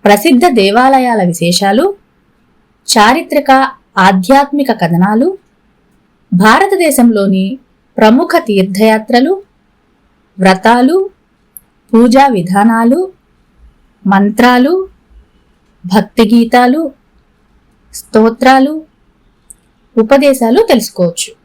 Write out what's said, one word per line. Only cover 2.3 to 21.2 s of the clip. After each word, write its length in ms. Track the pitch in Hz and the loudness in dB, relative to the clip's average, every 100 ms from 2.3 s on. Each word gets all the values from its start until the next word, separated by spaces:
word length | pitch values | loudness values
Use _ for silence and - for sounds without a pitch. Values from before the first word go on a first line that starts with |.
| _ _ _ _ _ - | _ _ _ _ _ -4
చారిత్రక, 840 | 226 214 285 - 294 277 262 262 - _ 208 | 0 2 0 -2 -4 0 0 0 -8 _ -2
ఆధ్యాత్మిక 760 | 190 190 180 277 277 285 269 | 0 0 0 0 0 -4 -4
కథనాలు, 680 | 220 170 170 190 214 320 381 _ _ _ _ _ _ _ _ _ | -4 -4 -2 0 0 -2 -6 _ _ _ _ _ _ _ _ _
భారతదేశంలోని 1300 | 180 214 311 392 381 330 277 240 208 196 190 190 262 _ _ _ - | 0 2 0 0 0 -2 2 0 0 -2 -2 -4 -10 _ _ _ 0
ప్రముఖ 320 | 214 254 339 339 | 2 2 0 -4
తీర్థయాత్రలు, 1040 | - 196 190 190 220 220 220 240 285 392 403 _ _ _ _ _ _ _ _ - | -2 -2 -2 0 0 0 -2 -2 0 -4 -8 _ _ _ _ _ _ _ _ -2
వ్రతాలు, 680 | 190 185 220 240 254 359 392 _ _ _ _ - _ _ _ | 0 0 0 0 0 0 -4 _ _ _ _ -20 _ _ _
పూజా 340 | 226 240 262 277 | 2 4 4 2
విధానాలు, 840 | 214 175 196 220 226 233 302 381 _ _ _ _ _ - _ _ _ 190 | 0 -2 0 0 0 0 -2 -4 _ _ _ _ _ -20 _ _ _ -2
మంత్రాలు, 800 | 196 202 208 240 247 262 370 381 _ _ - _ _ _ _ _ _ 180 | 0 0 0 0 2 0 -2 -6 _ _ -20 _ _ _ _ _ _ -4
భక్తి 380 | 202 208 - 214 233 | -4 -2 -2 2 2
గీతాలు, 560 | 233 247 247 294 311 _ _ _ _ _ _ _ _ _ _ | 2 0 2 0 -4 _ _ _ _ _ _ _ _ _ _
స్తోత్రాలు, 920 | - - 220 226 226 262 262 269 311 311 _ _ _ _ _ _ _ _ _ _ 233 | -20 -4 0 0 0 0 2 0 -4 -14 _ _ _ _ _ _ _ _ _ _ -4
ఉపదేశాలు 680 | 220 277 285 269 226 262 453 | 2 2 2 0 0 0 2
తెలుసుకోవచ్చు. 640 | 262 - - 175 170 | 0 -2 -4 -4 -4